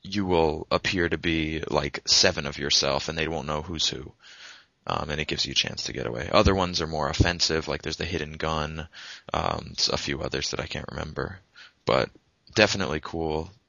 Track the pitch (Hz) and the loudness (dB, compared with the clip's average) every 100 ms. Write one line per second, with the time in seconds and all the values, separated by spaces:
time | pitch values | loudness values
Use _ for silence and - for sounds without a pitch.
0 | 98 98 95 87 80 76 - 90 - 95 | -4 -2 2 4 4 2 0 0 2 2
1 | 85 80 87 80 78 78 - 76 71 - | 2 0 0 0 0 -2 0 0 0 -6
2 | - - 95 87 71 73 71 - 69 69 | 2 4 4 2 -4 -4 2 2 4 0
3 | - 80 80 80 71 76 80 80 - 67 | -2 -2 -2 -2 -2 -4 -4 -2 -2 -4
4 | - _ - - - - _ _ - 78 | -12 _ -20 -20 -18 -20 _ _ -4 -2
5 | 76 76 76 73 - 67 - - - - | -2 -4 -4 -2 -2 0 -2 -4 -8 -6
6 | 58 58 - 95 104 95 90 85 80 78 | -4 -4 0 4 4 4 2 0 -2 0
7 | 71 71 92 87 - 80 78 71 - 80 | 0 4 2 4 2 2 0 -4 -4 -4
8 | 85 82 76 80 80 80 76 80 80 - | -2 -2 -4 -4 -2 0 -2 -4 -10 -14
9 | - - - - 50 50 - - - - | -16 -16 -4 -2 0 -2 -4 -2 0 0
10 | - 69 69 67 - - - - - - | -2 -4 -2 -2 -2 -4 -4 -6 -8 -8
11 | 78 71 69 92 _ - - _ - 62 | -6 -6 -6 -8 _ -20 -20 _ 2 4
12 | 58 - _ _ _ - 104 98 82 78 | 2 -4 _ _ _ 6 6 6 0 -2
13 | - 82 80 78 82 - | -4 -4 -2 -2 -4 -12